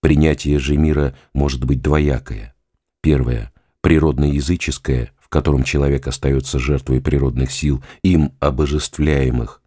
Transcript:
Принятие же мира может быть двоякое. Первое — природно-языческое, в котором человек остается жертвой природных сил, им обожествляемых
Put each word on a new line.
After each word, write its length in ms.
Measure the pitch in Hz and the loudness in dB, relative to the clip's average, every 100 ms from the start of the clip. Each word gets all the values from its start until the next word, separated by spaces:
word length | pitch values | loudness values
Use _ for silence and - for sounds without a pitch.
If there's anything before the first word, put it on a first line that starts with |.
Принятие 560 | 73 73 78 71 71 71 | 2 4 2 2 0 0
же 180 | 67 73 | 0 0
мира 380 | 78 73 71 - _ | 2 2 -2 -6 _
может 300 | 69 71 65 | -2 -2 -2
быть 180 | 64 65 | -2 0
двоякое. 720 | - 76 73 64 - 53 55 _ _ _ _ _ | 0 2 2 -2 -4 -12 -12 _ _ _ _ _
Первое — 520 | 78 71 62 58 53 _ _ _ | 0 2 0 -4 -6 _ _ _
природно-языческое, 1300 | 76 80 76 65 73 71 69 87 - 69 - 64 57 _ | 2 4 4 2 0 0 -2 -2 -4 -6 -4 -4 -4 _
в 100 | _ | _
котором 340 | 76 67 71 | 0 2 0
человек 440 | 65 73 71 69 67 | 0 0 0 0 -4
остается 500 | - 69 67 65 71 | -4 0 -2 -2 -4
жертвой 420 | 64 69 - 65 | -2 -2 0 -2
природных 520 | - 69 67 62 65 | 0 0 0 0 -4
сил, 320 | - 76 67 - - | -2 -2 -2 -6 -2
им 300 | 95 85 71 _ | 2 4 2 _
обожествляемых 1200 | 71 64 73 73 - - 76 71 65 62 57 - | -2 0 0 -2 -4 -2 0 2 0 -2 -4 -12